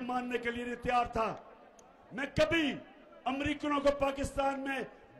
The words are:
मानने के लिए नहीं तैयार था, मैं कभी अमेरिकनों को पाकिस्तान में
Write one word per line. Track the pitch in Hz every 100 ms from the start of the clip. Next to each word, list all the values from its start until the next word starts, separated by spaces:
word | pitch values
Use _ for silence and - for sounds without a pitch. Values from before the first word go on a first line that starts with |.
| 247
मानने | 247 247 240
के | 240
लिए | 233
नहीं | 247 240
तैयार | 247 247 240
था, | 226 220 - - - - - - - -
मैं | 190 277
कभी | - 311 330 302 180 - - - - -
अमेरिकनों | 269 294 294 294 294
को | 285 285
पाकिस्तान | 277 269 262 - 269 269
में | 269 269 214 - - -